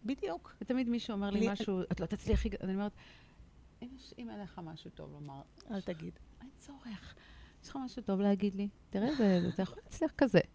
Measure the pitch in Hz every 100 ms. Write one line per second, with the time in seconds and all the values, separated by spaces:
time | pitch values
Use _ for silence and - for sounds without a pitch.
0 | 208 277 190 170 - - 208 254 247 233
1 | - 202 202 196 196 202 214 185 180 175
2 | 170 - - 220 220 196 185 190 208 -
3 | - - - - - - - - 240 262
4 | - - 233 214 196 - 165 156 170 -
5 | 151 147 147 135 - - - 208 185 170
6 | 170 - - - 254 - - 277 247 202
7 | - - - - - - - 277 254 -
8 | 220 196 202 202 202 190 202 - - 196
9 | 226 294 208 180 175 170 190 - - -
10 | 311 - 269 180 -